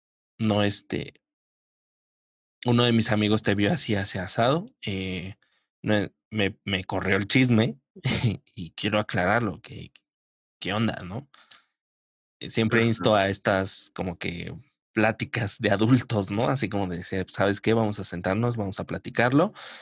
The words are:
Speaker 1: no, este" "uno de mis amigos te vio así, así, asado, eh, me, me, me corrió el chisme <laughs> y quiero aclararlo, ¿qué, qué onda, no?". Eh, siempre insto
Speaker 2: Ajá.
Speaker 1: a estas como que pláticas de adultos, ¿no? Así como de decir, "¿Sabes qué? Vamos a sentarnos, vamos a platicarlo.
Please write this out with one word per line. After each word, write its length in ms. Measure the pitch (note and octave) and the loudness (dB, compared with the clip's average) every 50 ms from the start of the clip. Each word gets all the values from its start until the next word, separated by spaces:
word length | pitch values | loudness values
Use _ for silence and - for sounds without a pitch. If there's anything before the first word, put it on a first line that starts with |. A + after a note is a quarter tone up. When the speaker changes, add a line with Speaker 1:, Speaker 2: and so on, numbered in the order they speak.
| _ _ _ _ _ _ _ - | _ _ _ _ _ _ _ -4
Speaker 1:
no, 240 | A2+ A2 G#2 G#2 G#2 | 0 0 2 2 2
este" 500 | G2+ G2+ - - - - - - - - _ _ _ _ _ _ _ _ _ _ _ _ _ _ _ _ _ _ _ _ _ _ _ _ _ _ _ _ _ - | 2 0 -2 -2 -4 -6 -6 -6 -8 -12 _ _ _ _ _ _ _ _ _ _ _ _ _ _ _ _ _ _ _ _ _ _ _ _ _ _ _ _ _ -2
"uno 180 | A#2+ A#2+ A#2+ A#2+ | 2 2 4 4
de 80 | A#2+ A#2 | 4 4
mis 180 | A2+ A2 - A2+ | 2 2 2 2
amigos 300 | G#2 G#2+ G#2 G#2+ G#2+ - | 2 2 2 2 2 2
te 120 | - G2+ | 0 0
vio 180 | G2 G2+ G2+ - | 2 2 2 2
así, 220 | - - - A2 | 0 0 0 -2
así, 240 | G2+ F#2+ - - G2 | -2 -2 -4 -4 -6
asado, 480 | F2+ F2+ - - A#2 B2 C#3 E3 G3 B3 _ _ - | -6 -4 -2 0 2 2 2 0 -2 -6 _ _ -10
eh, 520 | A2 G2+ F#2+ F#2+ F#2+ F#2 F#2 E2 F#2+ G2+ _ _ _ _ _ _ _ _ _ - | -8 -6 -6 -4 -6 -6 -6 -8 -10 -12 _ _ _ _ _ _ _ _ _ -2
me, 300 | - G#2+ G#2 G2 - _ _ _ _ | 0 2 2 0 -2 _ _ _ _
me, 280 | - A2 G2+ G2 G2+ _ - | -4 -2 -2 -2 -2 _ -6
me 200 | - G2+ F#2 F#2+ | -4 -4 -4 -4
corrió 320 | - - F#2+ F2 F#2+ G2+ | -4 -4 -4 -2 0 0
el 100 | G2 G2+ | 0 0
chisme 520 | G2+ - C3 C3 B2 B2 G#2+ A2 B2+ A3+ - _ _ - | 2 2 4 4 6 6 4 4 2 0 -6 _ _ -12
<laughs> 500 | - - C3+ A#2+ - - A#2+ F#2+ - _ _ _ | -6 -4 -2 0 0 0 0 -2 -2 _ _ _
y 180 | - F2+ D#2+ - | -12 -12 -12 -8
quiero 260 | - - G#2+ G2+ G#2+ | -6 -4 0 0 0
aclararlo, 640 | G#2 - - G#2 F2+ F#2 G#2 A#2 A#2+ G#2 E2 - - | 0 0 -2 0 2 2 2 2 0 -2 -4 -8 -12
¿qué, 300 | - - - - - _ - _ _ _ _ _ _ _ _ _ _ _ - | -16 -16 -16 -16 -18 _ -20 _ _ _ _ _ _ _ _ _ _ _ -10
qué 120 | - F2 G2 | -6 -4 -2
onda, 240 | G#2+ A#2 G#2 - - - | 0 0 -2 -2 -4 -8
no?". 240 | F2 F#2+ A#2 - - _ - - - - - _ _ _ _ _ _ _ _ _ _ _ _ _ _ _ - | -8 -10 -10 -12 -14 _ -20 -20 -20 -20 -20 _ _ _ _ _ _ _ _ _ _ _ _ _ _ _ -14
Eh, 100 | - - | -8 -4
siempre 340 | - - A2+ A2 A2+ A2+ A2+ | 0 0 2 2 4 4 4
insto 300 | A#2 A2+ - - A2+ G#2+ | 2 2 2 2 4 4
Speaker 2:
Ajá. 0 | |
Speaker 1:
a 140 | G#2 G2 G2 | 4 4 2
estas 640 | G2 - - G#2+ G2+ F#2+ F#2+ F#2+ - - - - - | 0 0 0 2 2 2 2 0 -4 -6 -6 -8 -8
como 240 | - F#2+ F#2 E2+ - | -6 -6 -6 -6 -6
que 360 | - - E2+ E2+ E2+ E2+ - - - _ _ _ _ _ - | -6 -8 -8 -8 -10 -12 -12 -14 -16 _ _ _ _ _ 0
pláticas 680 | A2 G#2+ A2 A2 - A#2 - - A#2+ A#2 G2 - - | 2 2 2 2 0 -4 -4 -2 -2 -2 -2 -2 -2
de 120 | A2 G2+ | 0 2
adultos, 600 | G#2 G2 A2+ A#2 C3 B2 - - A#2+ G#2+ G2 F#2 | 2 4 4 6 4 4 4 2 0 0 0 0
¿no? 180 | G2 G2+ B2 D3 | 0 0 0 0
Así 200 | C#3+ C3+ - F#2+ | 0 0 -2 -2
como 180 | G2+ G2+ G2+ F2+ | -2 -2 -2 -2
de 100 | F2+ E2+ | -4 -6
decir, 280 | F#2+ - - F#2+ F#2 - | -6 -4 -4 -4 -4 -4
"¿Sabes 320 | - - F#2+ G2 G2+ G2 | -2 0 2 2 0 0
qué? 140 | - A2 A2+ | 2 2 2
Vamos 240 | A#2 A2+ G#2+ G#2+ - | 4 2 0 -2 -4
a 40 | F#2+ | -6
sentarnos, 520 | - - E2+ F2+ F#2 F#2+ G#2 A#2 A#2+ A#2+ | -6 -6 -4 -2 0 0 0 0 0 -2
vamos 220 | A#2 G#2 G2 F#2+ - | -2 -4 -4 -6 -6
a 40 | F2+ | -6
platicarlo. 680 | - - F2 - - - - A#2 B2 B2+ C#3+ E3+ G#3+ - - - - - - | -6 -8 -8 -8 -4 0 2 2 4 4 4 2 2 0 -6 -16 -16 -18 -18